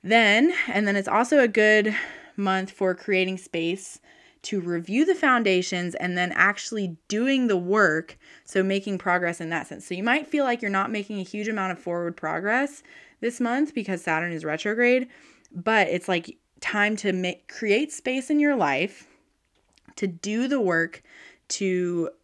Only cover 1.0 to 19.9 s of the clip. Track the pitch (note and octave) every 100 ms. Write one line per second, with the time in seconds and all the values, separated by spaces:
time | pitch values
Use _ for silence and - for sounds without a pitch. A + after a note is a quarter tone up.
1 | G3 G#3 B3 D4 A#3+ G#3 G#3+ G#3+ G#3+ G#3
2 | - - - - G3 F#3+ F#3+ - F#3+ F3+
3 | - F#3 F#3 F#3+ - E3 E3 F#3+ - -
4 | _ _ _ _ - G3+ F3 E3+ F3 A3
5 | D#4+ F4 D4 B3 G#3 F#3 F3+ F3+ F3 E3+
6 | F3+ F3+ F3+ - F#3+ G3+ - A3 F#3+ D#3+
7 | _ G#3 B3+ C4+ B3 F#3+ F3 G#3 F#3+ D#3
8 | - - - - - G3 F#3+ G3 G3 F#3+
9 | G3 F3+ F3 E3+ E3 E3 - D#3+ - F3+
10 | A3 C#4 C#4+ D4 C4+ A#3+ G#3+ G3 G#3+ G#3+
11 | G3+ G#3 F#3 G#3 G#3 G#3+ F#3+ F3+ - F3
12 | E3+ E3+ D#3 D#3+ G3+ A#3+ C#4 C#4+ _ -
13 | - _ A3+ A#3+ A#3+ B3 D4 - G3 F3+
14 | - D#3+ F3 E3 D#3 D#3+ G#3 A3 A#3+ B3+
15 | B3 - - _ _ F3+ F3 A3 F#3+ F3
16 | - F3 E3+ - _ _ - G#3 G#3 G#3+
17 | G3+ F#3 F3+ - - - A3 G#3 D4+ -
18 | - C4 C4 D4 D4 C4+ D3+ C3+ F#3+ -
19 | - _ _ _ _ _ _ _ _